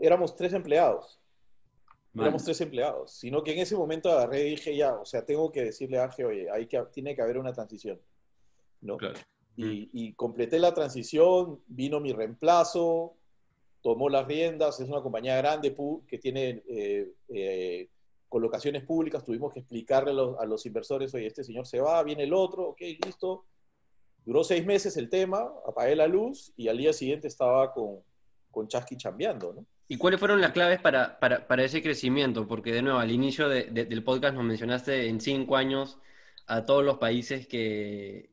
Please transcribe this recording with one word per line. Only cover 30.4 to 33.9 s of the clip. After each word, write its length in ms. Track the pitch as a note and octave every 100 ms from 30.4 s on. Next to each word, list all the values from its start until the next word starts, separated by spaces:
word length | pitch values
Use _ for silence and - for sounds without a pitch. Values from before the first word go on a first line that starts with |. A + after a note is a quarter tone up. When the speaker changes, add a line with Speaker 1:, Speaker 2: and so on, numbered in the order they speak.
| F3
Speaker 3:
claves 280 | F3 F3 F3+
para, 400 | E3 C3+ B2 -
para, 280 | B2+ B2 -
para 160 | B2+
ese 180 | C3 D#3
crecimiento? 640 | D#3 C#3+ B2+ C3+ C3+ A2+ G#2
Porque, 240 | A2+ G#2+
de 120 | A#2
nuevo, 160 | C3 B2+
al 100 | A2+
inicio 400 | A#2+ C3+ C3+ D3
de, 140 | C3 -
de, 140 | A2+
del 180 | A#2